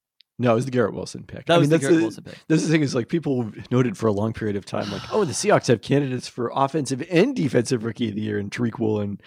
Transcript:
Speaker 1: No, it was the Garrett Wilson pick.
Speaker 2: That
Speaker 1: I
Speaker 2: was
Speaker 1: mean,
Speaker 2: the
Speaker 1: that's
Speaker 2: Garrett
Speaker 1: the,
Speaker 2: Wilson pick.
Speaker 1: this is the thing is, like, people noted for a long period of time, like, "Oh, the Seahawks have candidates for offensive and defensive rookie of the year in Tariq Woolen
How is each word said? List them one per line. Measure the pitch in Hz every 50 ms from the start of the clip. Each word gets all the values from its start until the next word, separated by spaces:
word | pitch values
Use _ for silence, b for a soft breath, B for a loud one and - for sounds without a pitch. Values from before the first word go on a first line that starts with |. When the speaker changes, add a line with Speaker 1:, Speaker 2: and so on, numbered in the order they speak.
| _ _ _ _ _ _ _ -
Speaker 1:
No, | 120 120 113
it |
was | 117 127
the | 131
Garrett | 123 123 113 - -
Wilson | 90 92 - - 120 117
pick. | - - - -
Speaker 2:
That | - 165
Speaker 1:
I | 170
Speaker 2:
was | 165
Speaker 1:
mean, | 143
Speaker 2:
the | 165
Speaker 1:
that's | - 135
Speaker 2:
Garrett | 135 175 160
Speaker 1:
the, |
Speaker 2:
Wilson | 165 110 101 - -
pick. | - - - - -
Speaker 1:
this | 160 160 -
is | 165
the | 151
thing | 165
is, | 147 131 -
like, | 127 117 -
people | - 165 147 151 135 123 120 107 107 117 110 -
noted | 123 127 127 120 98
for | - - 110
a |
long | 104 98 104 113 110
period | - 113 107 101
of | 101 95
time, | - - 107 107 104
like, | 101 95 - -
"Oh, | - 220 208
the | 147
Seahawks | 113 - - 208 185 143 - -
have | 123 104 -
candidates | - 135 143 147 131 127 123 - -
for | - - 120 117 -
offensive | 135 135 135 - 165 139 - 135 123 156 170
and | 185 160 208 277 269
defensive | 220 170 131 - 127 117 - 131 117 107
rookie | 117 110 - 123 110
of | 98
the | 104
year | 107 107 104 104
in | 101 101
Tariq | - - 123 117 - -
Woolen | 113 107 107 104 104 101 101 - B